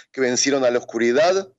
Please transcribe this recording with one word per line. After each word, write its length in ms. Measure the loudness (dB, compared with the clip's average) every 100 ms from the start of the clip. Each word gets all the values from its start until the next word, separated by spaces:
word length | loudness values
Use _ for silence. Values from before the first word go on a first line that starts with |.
| -16
que 100 | -4
vencieron 420 | -2 0 -2 0
a 60 | 0
la 80 | 0
oscuridad 720 | -4 -2 0 2 2 0 -4